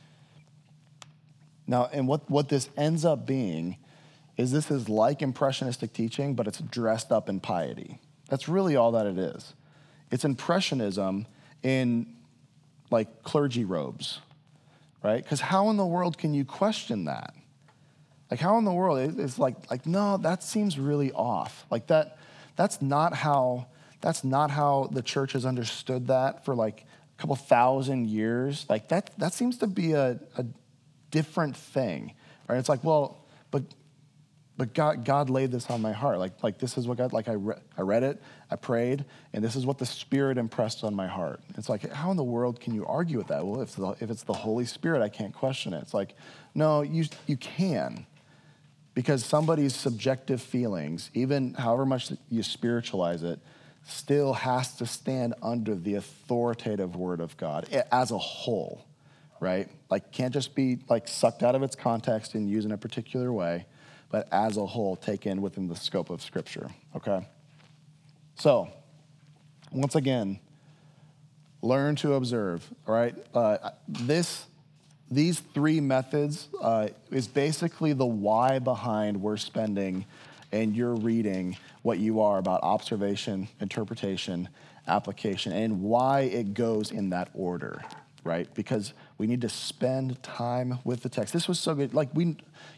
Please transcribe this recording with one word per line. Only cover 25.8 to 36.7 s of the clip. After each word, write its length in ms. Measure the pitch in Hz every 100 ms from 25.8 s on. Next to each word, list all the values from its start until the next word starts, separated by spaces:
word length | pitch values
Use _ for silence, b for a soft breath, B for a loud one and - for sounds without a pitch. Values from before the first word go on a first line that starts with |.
| - 127 127
that 380 | 131 131 - -
for, 100 | 123
like, 300 | 110 - - B B -
a 40 |
couple 140 | 156 135
thousand 720 | - 120 127 135 135 131 113
years. 580 | 107 110 120 135 143 -
Like, 180 | 107 -
that, 240 | 175 - -
that 160 | 170
seems 240 | - 247 247
to 100 | 214
be 240 | 190 165
a, 260 | 151 131 120 - -
a 80 | 120 - _ _ _ _ -
different 480 | 156 151 - 151 -
thing, 560 | - 139 117 73 55 - B B -
right? 100 | 123
It's 120 | 127
like, 160 | 135 151
well, 400 | 156 139 - b b b
but 140 | 139 - - _ _ _ _ _ _ _ -
but 140 | 120 165
God, 300 | 151 139 113
God 260 | 139 135
laid 200 | 131 135
this 200 | 123 -
on 100 | 120
my 100 | 110
heart. 280 | 104 139 90
Like, 240 | 92 -
like, 160 | 113 95
this 180 | 123